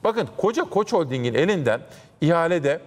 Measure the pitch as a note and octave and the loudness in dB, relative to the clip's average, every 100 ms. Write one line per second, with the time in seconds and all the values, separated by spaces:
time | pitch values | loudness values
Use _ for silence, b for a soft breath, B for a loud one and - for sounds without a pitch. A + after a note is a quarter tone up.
0 | G3+ A3+ D#3+ - G3 A#3 F4+ G3 G#3 A#3+ | 2 0 0 -2 -2 0 -2 -2 0 0
1 | D3+ B2+ B2 A2+ E3+ G3+ B2+ A2+ - B | 0 -2 -2 0 2 0 0 -2 -6 B
2 | B _ D3+ E3+ E3 F3 C#3+ - | B _ 0 2 2 0 -2 -4